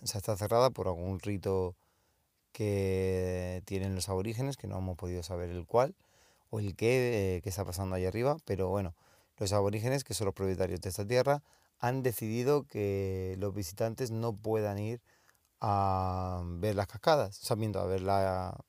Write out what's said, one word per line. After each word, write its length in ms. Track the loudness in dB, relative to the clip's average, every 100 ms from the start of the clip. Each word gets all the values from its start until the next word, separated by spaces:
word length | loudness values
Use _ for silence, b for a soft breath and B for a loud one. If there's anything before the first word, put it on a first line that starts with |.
o 40 | -6
sea, 120 | -4
está 180 | -2 -2
cerrada 320 | 2 6 4
por 180 | 4 -2
algún 320 | -2 -2 -4
rito 560 | -4 -4 0 0 0 -4 _ _ _ _ _ _ _
que 1080 | -4 0 2 2 2 2 2 0 -2 -4 -6
tienen 300 | -4 -4 -2
los 160 | -2 -2
aborígenes, 480 | -2 -2 -2 -4 -4
que 80 | -6
no 100 | -4
hemos 200 | -4 -4
podido 240 | -6 -6
saber 260 | -6 -6 -6
el 180 | -6 0
cuál 280 | 4 4 0 b b b b b
o 100 | -4
el 160 | -4 0
qué, 600 | 4 4 4 2 2 0
eh, 60 |
qué 60 | -2
está 160 | -4
pasando 320 | -4 -4 -2 0
ahí 80 |
arriba, 320 | 0 2 0 0
pero 240 | -2 0 0
bueno, 260 | 0 -2 -6 b b b -6
los 160 | 0
aborígenes, 500 | 2 2 2 0 -2
que 80 | -2
son 120 | -4 -2
los 80 |
propietarios 480 | -2 -2 0 0 -2
de 80 | -6
esta 160 | -6 0
tierra, 360 | 2 4 2 -2 b b _
han 240 | -2 0
decidido 640 | 0 -2 -2 0 2 2
que 720 | 0 -2 0 0 0 -2 -4 -4
los 160 | -4
visitantes 560 | -4 -6 -2 -2 -2 -4
no 240 | -2 -2 -2
puedan 420 | 0 2 2 -2
ir 220 | -4 -6 _ b b b b -4
a 840 | 2 4 4 4 2 0 -2 -2
ver 320 | -4 -2 0 0
las 100 | -2
cascadas, 520 | -2 2 4 2 -4
o 40 | -2
sea, 100 | 0
miento, 240 | 0 0
a 60 | 0
ver 160 | 0
la 560 | 2 2 2 0 -2 -8